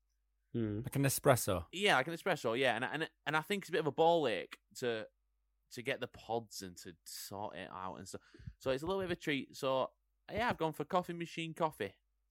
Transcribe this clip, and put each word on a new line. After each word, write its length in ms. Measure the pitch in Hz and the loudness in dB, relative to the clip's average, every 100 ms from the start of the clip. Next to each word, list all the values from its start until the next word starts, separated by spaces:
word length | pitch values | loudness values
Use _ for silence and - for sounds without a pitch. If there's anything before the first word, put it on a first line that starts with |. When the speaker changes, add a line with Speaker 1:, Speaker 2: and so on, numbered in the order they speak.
| _ _ _ _ _ | _ _ _ _ _
Speaker 1:
Hmm. 260 | 117 107 104 | -2 -2 -2
Speaker 2:
Like 120 | 131 135 | -4 0
an 80 | |
espresso. 600 | 139 - 143 123 - 90 - | 2 4 6 6 4 0 -2
Speaker 3:
Yeah, 260 | 170 202 143 | 0 4 4
like 100 | 139 | 2
an 80 | 165 | -2
espresso, 420 | 196 156 123 117 | -2 0 0 2
yeah. 180 | 131 110 | 4 2
And, 80 | 120 | 0
and, 180 | 139 160 _ - | -2 -6 _ -2
and 100 | 156 | -2
I 40 | |
think 220 | 156 202 | 0 -4
it's 60 | - | -2
a 40 | |
bit 60 | 185 | 0
of 60 | 156 | 0
a 40 | |
ball 360 | - 160 170 135 | 4 6 6 4
ache 300 | 92 69 - _ - | 2 -4 -12 _ -6
to, 260 | 123 110 - _ _ _ _ _ _ | -2 -2 -6 _ _ _ _ _ _
to 80 | - | -10
get 160 | 117 123 | -4 -4
the 80 | 120 | -6
pods 540 | - - 117 110 - | -10 -4 -4 -4 -10
and 120 | 95 85 | -12 -12
to 160 | 95 82 - | -14 -16 -14
sort 500 | - - 101 104 87 | -12 -10 -6 -6 -8
it 140 | 92 | -10
out 240 | 92 92 58 | -8 -8 -8
and 80 | 95 | -10
stuff. 140 | 98 _ - - - | -12 _ -18 -16 -6
So 120 | 135 | -2
it's 100 | 131 | -2
a 40 | 165 | -2
little 140 | 196 | -2
bit 40 | 185 | -2
of 60 | |
a 40 | 175 | -2
treat. 400 | - 139 - - | 0 -2 -2 -2
So, 360 | 135 131 120 _ _ _ - | 2 2 0 _ _ _ -8
yeah, 160 | 202 240 | -2 0
I've 80 | 180 | 0
gone 160 | 160 | 0
for 100 | 151 | -2
coffee 300 | 151 185 180 | 0 0 0
machine 400 | 170 165 - 165 | -4 -6 -4 -4
coffee. 400 | 156 160 - 101 - _ _ _ | 0 0 0 -6 -6 _ _ _